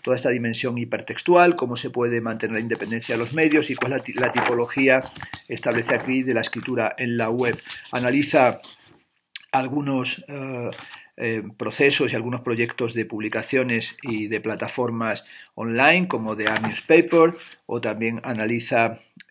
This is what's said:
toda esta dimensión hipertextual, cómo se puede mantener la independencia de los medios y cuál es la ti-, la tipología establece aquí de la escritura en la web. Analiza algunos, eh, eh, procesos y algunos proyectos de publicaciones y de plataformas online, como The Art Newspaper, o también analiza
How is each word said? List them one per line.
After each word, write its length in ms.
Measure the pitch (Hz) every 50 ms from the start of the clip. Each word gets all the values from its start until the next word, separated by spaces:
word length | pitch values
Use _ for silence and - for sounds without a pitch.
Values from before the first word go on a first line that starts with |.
| _
toda 120 | - 127
esta 140 | 120 - 135
dimensión 480 | 123 123 117 117 113 - - 127 120
hipertextual, 800 | 120 117 117 - 110 - - - - - - 175 175 175 175 170
cómo 180 | 175 131 123 120
se 140 | 113 - 135
puede 320 | 120 123 120 120 120 117
mantener 320 | 113 113 110 110 - 107 110
la 80 | 110
independencia 540 | 113 117 113 - 101 101 113 117 117 - 123
de 40 | 113
los 140 | 117 117 131
medios 360 | 160 160 156 147 156 - -
y 60 | 131
cuál 160 | - 123 127
es 60 | 139
la 60 | 131 -
ti-, 80 | - -
la 180 | 147 127 123
tipología 720 | - 127 - 123 123 120 117 - - 139 135 135 127 131 131 - - - - - - - - _
establece 460 | 120 113 - 131 117 120 117 117 135
aquí 280 | 117 - 131 131 131 127
de 120 | 131 120
la 60 | 113
escritura 540 | 104 - - 117 107 - 127 117 110 107 -
en 200 | - 127 120 120
la 120 | 117 113 110
web. 300 | 117 123 127 120 107 - - - - - - -
Analiza 680 | - 123 123 123 127 143 143 143 - 151 127 123 117 - - - - _ _ _ _ _ _ _ _ _ _ _ _ - - _
algunos, 720 | - 131 131 131 131 147 143 139 135 131 123 123 - - - -
eh, 400 | 143 143 135 135 131 123 120 104 - - - - - - - _ _
eh, 280 | - 120 113 113 110 101 107 110
procesos 540 | _ 117 107 - - 147 139 139 - 143 117
y 40 | 120
algunos 260 | 113 113 123 123 123
proyectos 520 | - 127 117 110 120 117 - - 127 113 113
de 120 | 113 107
publicaciones 920 | - 113 104 107 107 - 110 107 - - 131 127 127 117 113 104 - - -
y 260 | - 123 113 107 107
de 120 | 104 110 104
plataformas 840 | - 110 107 92 - - - - 123 120 117 113 113 113 107 - - - - - - _ _
online, 540 | - 113 117 113 120 131 151 170 180 180
como 280 | 180 - 117 110 110 110
The 120 | 104 107
Art 160 | 107 110 110 110
Newspaper, 680 | 113 107 - - - 160 170 170 - - 165 160 165 170 - - - - _ _
o 120 | - 110 120
también 400 | 117 113 107 107 113 113 117 113 -
analiza 720 | 127 123 107 107 110 120 120 117 - - 117 117 113 113 - - _ _ - - _